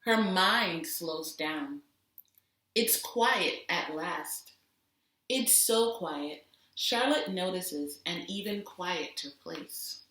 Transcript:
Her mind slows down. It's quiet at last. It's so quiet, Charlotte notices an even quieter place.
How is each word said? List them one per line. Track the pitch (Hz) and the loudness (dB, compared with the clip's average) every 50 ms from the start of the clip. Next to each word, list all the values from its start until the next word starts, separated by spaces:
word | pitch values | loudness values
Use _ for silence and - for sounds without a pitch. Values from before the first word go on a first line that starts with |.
| _ | _
Her | - 226 | 4 4
mind | 220 220 196 190 185 190 196 214 240 226 190 170 165 160 | 4 4 4 4 4 4 4 4 4 2 0 -2 -4 -4
slows | - - - 175 160 160 156 160 - - | -6 -6 -6 -4 -4 -6 -4 -6 -8 -6
down. | - 156 151 156 151 143 139 143 147 - _ _ _ _ _ _ - - _ _ _ _ _ _ _ _ _ _ | -6 -4 -4 -4 -4 -6 -6 -8 -12 -12 _ _ _ _ _ _ -20 -20 _ _ _ _ _ _ _ _ _ _
It's | 220 233 226 - - | 0 2 2 2 0
quiet | - - - 240 226 247 262 214 180 151 - - - - | -2 -4 0 2 4 4 4 4 2 0 -2 -4 -4 -2
at | 180 170 - - 156 | -2 -2 -2 -2 -4
last. | 156 160 180 170 151 156 - - - - - - _ _ _ _ _ _ _ _ _ _ _ _ _ _ _ | -4 -4 -4 -4 -4 -4 -6 -8 -10 -10 -14 -20 _ _ _ _ _ _ _ _ _ _ _ _ _ _ _
It's | 247 262 233 208 | 0 0 4 6
so | - - - - 226 226 233 226 226 | 6 6 6 6 6 4 4 4 2
quiet, | - 180 160 151 147 147 147 151 - - _ _ _ _ _ _ | -2 -4 -4 -4 -4 -4 -6 -8 -10 -16 _ _ _ _ _ _
Charlotte | - - - 240 233 247 269 294 - - - | -4 -2 0 2 2 4 4 4 2 2 0
notices | 190 185 180 185 185 180 180 - - 147 143 147 - - _ | -2 -2 0 0 -2 -2 -4 -4 -4 -4 -4 -4 -6 -8 _
an | 170 175 170 - - | -6 -6 -6 -6 -6
even | 196 202 202 208 202 202 | -8 -6 -4 -4 -4 -4
quieter | 202 - - - 180 180 180 165 147 - - - - 277 - _ | -6 -10 -10 -6 -4 -2 -2 -2 -4 -6 -8 -10 -10 -10 -12 _
place. | _ 165 165 - - - - - - - - - - _ | _ -12 -10 -10 -10 -10 -10 -10 -10 -10 -10 -12 -16 _